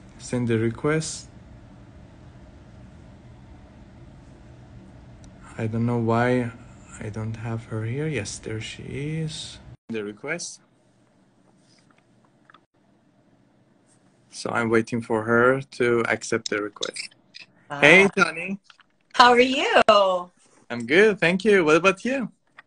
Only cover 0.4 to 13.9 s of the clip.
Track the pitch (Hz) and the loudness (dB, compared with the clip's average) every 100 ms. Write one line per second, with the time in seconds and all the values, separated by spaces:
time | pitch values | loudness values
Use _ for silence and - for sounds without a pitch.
0.4 | 120 113 113 113 147 156 156 - - - | -2 0 -2 -2 -2 -2 -4 -12 -16 -20
1.4 | - - - - - - - - - - | -20 -20 -20 -20 -20 -20 -20 -20 -20 -20
2.4 | - - - - - - - - - - | -20 -20 -20 -20 -20 -20 -20 -20 -20 -20
3.4 | - - - - - - - - - - | -20 -20 -20 -20 -20 -20 -20 -20 -20 -20
4.4 | - - - - - - - - - - | -20 -20 -20 -20 -20 -20 -20 -20 -20 -20
5.4 | - - 113 113 117 120 113 113 123 127 | -20 -10 -6 -2 -2 -2 0 0 2 0
6.4 | 120 - - - - - 107 107 110 110 | -2 -8 -20 -20 -20 -14 -12 -8 -8 -8
7.4 | 113 113 113 110 113 135 156 131 98 - | -8 -8 -8 -8 -6 -6 -6 -6 -8 -12
8.4 | - 110 - - - 127 147 160 156 156 | -10 -10 -10 -14 -12 -10 -8 -6 -6 -8
9.4 | - - - - - 113 104 104 139 175 | -14 -18 -20 -20 -12 -8 -8 -10 -10 -10
10.4 | - - _ _ _ _ _ _ _ _ | -10 -16 _ _ _ _ _ _ _ _
11.4 | _ _ _ _ _ _ _ _ _ _ | _ _ _ _ _ _ _ _ _ _
12.4 | _ _ _ _ _ _ _ _ _ _ | _ _ _ _ _ _ _ _ _ _
13.4 | _ _ _ _ _ | _ _ _ _ _